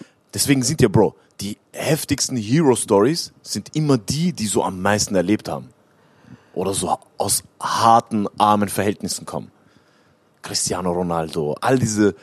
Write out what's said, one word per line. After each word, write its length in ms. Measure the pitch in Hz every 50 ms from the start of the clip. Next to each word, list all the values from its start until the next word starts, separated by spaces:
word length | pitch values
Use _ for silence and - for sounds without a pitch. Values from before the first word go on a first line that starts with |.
| - - _ _ _ _ -
Deswegen 300 | 104 - 135 139 135 123
sind 180 | 117 160 -
ja, 60 | 131
Bro, 280 | 110 - 120 101 82 - _ _ _ _ -
die 160 | - 101 104 - _ _
heftigsten 640 | - - - - 156 147 - - 143 - - - 131
Hero 380 | 120 104 104 127 170 165 135 120
Stories 560 | - - - 107 98 104 135 165 170 - - - _ -
sind 320 | - - - - - -
immer 220 | 156 156 147 135 117
die, 340 | 98 - 135 151 170 180 135
die 140 | 113 110
so 160 | 101 - 117 -
am 180 | 90 95 92
meisten 320 | 92 101 104 107 - - 104
erlebt 320 | 92 87 90 104 104 -
haben. 220 | 87 78 67 64 - _ _ _ _ _ _ _ _ _ _ _ - - - _ _ -
Oder 180 | - 92 98 98
so 240 | 92 92 87 - - - _ _ -
aus 240 | - 101 - - - _ _ -
harten, 680 | - - - - 110 117 113 117 - - 117 107 101 - - -
armen 300 | 104 104 104 104 104 92
Verhältnissen 560 | - - 98 107 92 - - 92 - - -
kommen. 240 | - - 65 - - _ _ _ _ _ _ _ _ _ _ _ _ _ _ _ _ _ _
Cristiano 500 | - - 101 - - - 98 90 90 90
Ronaldo, 640 | 87 90 90 87 85 85 80 78 78 85 73 76 71 -
all 160 | - 120 135 131
diese 360 | 123 113 107 104 107 101 - -